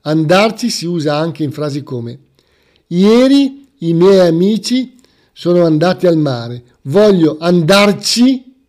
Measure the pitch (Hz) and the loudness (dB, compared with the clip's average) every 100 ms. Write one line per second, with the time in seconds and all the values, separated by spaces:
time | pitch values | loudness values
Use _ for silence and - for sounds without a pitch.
0 | 147 156 156 185 220 220 240 - 165 175 | -2 -2 0 2 0 -2 -8 -6 -6 -6
1 | 151 147 165 151 151 131 151 143 - 127 | -4 -4 -4 -6 -8 -6 -8 -8 -10 -12
2 | 117 131 _ _ _ _ _ _ _ 175 | -12 -16 _ _ _ _ _ _ _ 0
3 | 202 233 262 277 277 269 _ _ 165 165 | 2 4 4 2 0 -4 _ _ -4 2
4 | 185 196 180 165 185 220 - 254 254 _ | 4 4 2 2 0 -2 -2 -4 -6 _
5 | _ _ _ _ 170 175 170 156 170 185 | _ _ _ _ -2 0 2 0 0 0
6 | 180 165 147 120 117 120 _ _ 135 165 | 0 0 -2 -4 -8 -14 _ _ -4 2
7 | 214 185 160 156 170 180 160 196 208 202 | 2 4 2 0 0 0 2 2 2 0
8 | - 220 247 262 - _ | -4 2 2 2 -6 _